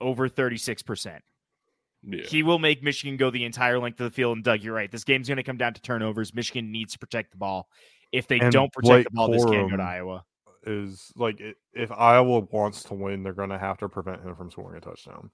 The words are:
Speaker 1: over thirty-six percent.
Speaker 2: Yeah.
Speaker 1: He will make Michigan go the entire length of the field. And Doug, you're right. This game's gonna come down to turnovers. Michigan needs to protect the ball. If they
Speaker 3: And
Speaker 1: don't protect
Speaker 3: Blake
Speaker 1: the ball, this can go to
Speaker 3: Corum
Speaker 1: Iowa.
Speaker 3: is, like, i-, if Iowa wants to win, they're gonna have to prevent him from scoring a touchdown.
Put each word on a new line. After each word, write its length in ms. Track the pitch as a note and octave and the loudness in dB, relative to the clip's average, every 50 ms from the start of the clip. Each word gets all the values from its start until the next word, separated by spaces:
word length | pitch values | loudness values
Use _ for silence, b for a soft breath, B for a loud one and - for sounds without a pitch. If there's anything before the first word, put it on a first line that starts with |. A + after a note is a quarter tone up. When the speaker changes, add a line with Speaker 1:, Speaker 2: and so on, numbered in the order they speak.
Speaker 1:
over 280 | A#2+ C3 B2+ A#2+ C3 B2 | -4 -4 0 0 -2 0
thirty-six 540 | - - C3 B2 A#2 A2 - B2+ G#2+ - | 0 0 0 0 -2 -4 -6 -6 -6 -6
percent. 420 | - - G#2+ - - G2+ D#2 - - _ _ _ _ _ _ _ _ _ _ _ _ _ _ _ | -8 -10 -10 -8 -10 -12 -14 -16 -20 _ _ _ _ _ _ _ _ _ _ _ _ _ _ _
Speaker 2:
Yeah. 200 | - G2 F#2 - | -14 -12 -10 -10
Speaker 1:
He 200 | - - D3+ D#3 | -8 -2 -2 0
will 160 | D#3 E3 F3 D#3+ | 2 2 2 2
make 240 | D#3+ D3+ D3+ B2+ | 2 2 0 0
Michigan 340 | C#3 D3 C3+ - C#3+ C#3 C3+ | -2 -4 -4 -4 -6 -8 -2
go 140 | C3 C3+ C3 | 0 0 0
the 140 | A#2+ B2 A#2+ | 0 -2 -4
entire 340 | A#2 - - B2 B2 B2 B2 | -6 -2 0 0 0 2 0
length 200 | A#2+ A#2+ A2+ - | -2 -4 -6 -6
of 40 | B2 | -6
the 100 | A#2 - | -6 -2
field. 220 | C3+ B2 A#2+ A#2 | -2 0 0 -2
And 80 | A2+ G#2 | 0 0
Doug, 180 | B2 A2 G#2+ | 0 0 0
you're 120 | G2+ A2+ A2 | -2 -6 -6
right. 160 | A2 G#2 G2 | -6 -6 -6
This 140 | A#2 A2+ - | -8 -6 -2
game's 240 | C#3 C3+ C3 B2 C3+ | 0 0 0 0 -4
gonna 140 | C#3 C3+ | -6 -6
come 140 | B2 C#3 B2+ | -6 -6 -4
down 160 | A#2+ B2 A#2 A2+ | -4 -4 -4 -4
to 60 | - | -6
turnovers. 540 | - - A#2+ A2+ A2 A2 G#2 A2+ A2 - - | -6 -6 -4 -2 -2 -2 -2 -4 -6 -6 -6
Michigan 360 | A#2+ A#2 - - B2 A2+ G#2+ | -6 -6 -6 -6 -8 -8 -8
needs 220 | A2 A2+ A2 - | -8 -10 -10 -10
to 60 | - - | -12 -14
protect 320 | B2 - - A2+ G#2 - | -12 -8 -6 -8 -8 -8
the 80 | - F#2+ | -10 -8
ball. 300 | G2+ G2 F#2+ F#2 E2+ b b b b b b b b b | -6 -6 -6 -6 -8 b b b b b b b b b
If 140 | - B2+ - | -4 -4 0
they 140 | - B2+ A#2+ | 0 2 2
Speaker 3:
And 120 | B2 B2 | 4 6
Speaker 1:
don't 180 | A#2+ C3+ C#3 C3+ | 6 4 4 2
protect 180 | - C3 A#2 A#2+ | 0 4 8 8
Speaker 3:
Blake 140 | B2 B2+ A#2 | 8 8 8
Speaker 1:
the 60 | A#2 | 4
ball, 180 | A#2 A2+ A2+ A2+ | 0 0 2 4
this 140 | A#2 A#2+ A#2+ | 4 4 4
can 80 | A2+ | 4
go 160 | G#2+ G2+ G2 F#2 | 4 2 2 0
to 60 | F#2+ | -2
Speaker 3:
Corum 40 | F#2+ | -4
Speaker 1:
Iowa. 440 | F#2 F2+ F2+ F2+ F2+ F#2 F#2 F#2+ - _ _ _ _ _ _ _ - | -4 -4 -6 -8 -8 -10 -10 -12 -14 _ _ _ _ _ _ _ -8
Speaker 3:
is, 460 | A2 G#2+ G#2 G2+ G2 F#2+ F#2+ - - - | -8 -6 -6 -6 -8 -12 -16 -20 -18 -6
like, 240 | A#2 A#2+ A2 G#2 G2+ | -4 -2 -2 -2 -6
i-, 140 | G#2 G#2+ G2+ _ _ _ | -12 -16 -18 _ _ _
if 180 | - A#2 A#2 A2 | -8 -6 -6 -2
Iowa 500 | G#2+ G#2+ A#2 A#2 A#2+ B2+ B2+ B2+ B2 A2+ | 4 6 8 10 10 10 8 6 4 2
wants 420 | G2+ - - G#2+ G#2 G#2 G2+ - - | 2 0 0 0 0 0 -2 -6 -12
to 100 | - G2+ | -10 -8
win, 280 | G2 G2 G2 G2 G2 | -6 -6 -6 -6 -6
they're 100 | F#2+ F#2+ | -6 -6
gonna 260 | F2+ F#2+ G2 F#2+ G2 F#2 | -6 -6 -6 -6 -6 -4
have 200 | F#2+ G2 F#2 - | -4 -6 -4 -6
to 100 | G#2 G2 | -8 -8
prevent 340 | - G2 F2 F#2+ F#2 E2+ | -8 -8 -8 -8 -10 -10
him 140 | F2+ F2+ F2 | -12 -14 -14
from 140 | F2 F2+ E2+ | -14 -16 -16
scoring 260 | - F#2 - E2+ E2 | -16 -16 -16 -16 -16
a 40 | E2 | -16
touchdown. 500 | E2 - - - - - - - - - | -16 -16 -16 -16 -18 -20 -20 -20 -20 -20